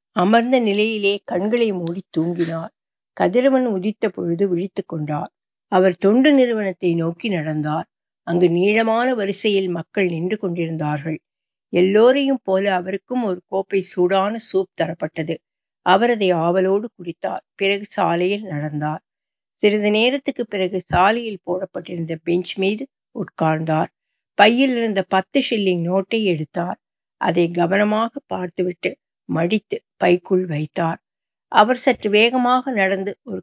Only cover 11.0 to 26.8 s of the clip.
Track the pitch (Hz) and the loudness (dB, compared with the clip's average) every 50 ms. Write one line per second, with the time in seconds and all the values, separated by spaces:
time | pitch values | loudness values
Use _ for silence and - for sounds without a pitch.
11 | 143 160 160 - _ _ _ _ _ _ _ _ _ _ - 170 185 190 202 214 | -4 -6 -8 -8 _ _ _ _ _ _ _ _ _ _ 0 2 2 4 6 6
12 | 226 247 262 285 277 269 269 247 - - 190 190 202 202 190 180 175 190 190 190 | 6 6 6 4 2 0 0 -2 -2 0 0 0 2 0 0 -2 -2 -4 -8 -8
13 | _ - 247 254 233 202 185 180 - - 190 196 190 - 202 196 175 - - 185 | _ -6 -4 -4 -2 -2 -4 -6 -6 -6 -4 -4 -4 -2 -2 -2 -2 -2 0 2
14 | 180 175 196 190 190 208 226 226 - - - 190 190 - _ - 165 165 175 - | 2 4 4 2 2 0 -2 -6 -6 -2 -2 -2 -2 -2 _ -4 -4 -4 -4 -6
15 | - 165 - 170 156 165 165 - _ _ _ _ _ _ _ _ - 185 185 202 | -8 -8 -6 -6 -6 -6 -6 -8 _ _ _ _ _ _ _ _ 0 0 2 2
16 | 233 240 240 214 202 180 175 165 160 170 175 190 190 190 196 208 214 233 _ - | 2 0 0 2 2 0 2 2 0 0 2 2 2 2 0 0 -2 -6 _ -12
17 | 175 170 170 _ - 185 190 - - _ _ - 202 196 202 202 208 - - - | -12 -12 -10 _ -8 -8 -8 -8 -12 _ _ -2 -2 0 0 -2 -4 -8 -4 -2
18 | 175 165 170 175 180 185 202 208 220 185 156 147 151 151 147 147 147 151 156 - | 0 0 2 2 0 0 -2 -4 -6 -6 -6 -6 -6 -6 -6 -4 -4 -4 -6 -8
19 | _ _ _ _ _ _ _ _ _ _ _ _ - 208 202 214 208 208 208 214 | _ _ _ _ _ _ _ _ _ _ _ _ -10 -6 -6 -4 -2 -2 0 0
20 | 226 247 269 277 - - - - 233 - - 196 190 185 196 185 - - 196 175 | 0 -2 -2 -4 -6 -8 -8 -8 -8 -8 -6 -6 -6 -4 -6 -8 -8 -4 0 0
21 | 185 202 226 240 233 226 202 180 - 175 180 185 196 - - - 170 - 180 170 | 2 2 0 -2 -4 -8 -10 -10 -8 -6 -6 -6 -6 -8 -10 -12 -12 -10 -8 -8
22 | 165 156 165 160 - 170 170 180 180 - - 196 190 196 214 214 269 - _ _ | -6 -6 -8 -8 -4 -2 -2 -2 -2 -4 -6 -4 -2 -2 -2 -4 -8 -12 _ _
23 | _ _ - - - - _ - 165 160 156 156 160 160 156 156 175 - _ _ | _ _ -10 -10 -10 -8 _ -2 -2 0 0 -2 -2 -2 -2 -2 -2 -4 _ _
24 | _ _ _ _ _ _ _ - 202 220 240 247 269 269 254 233 233 226 196 190 | _ _ _ _ _ _ _ 2 4 4 4 2 2 0 0 0 -2 -2 -2 -2
25 | 180 - 196 190 - _ - 285 262 - 240 214 196 185 180 175 165 175 185 196 | -2 0 0 -2 -2 _ -2 -2 0 0 -2 -2 0 0 0 0 0 0 0 -2
26 | 190 - 226 226 214 190 175 151 156 - - 175 170 180 - - | -2 -2 -2 -2 0 0 0 -2 -4 -6 -6 -6 -6 -6 -6 -10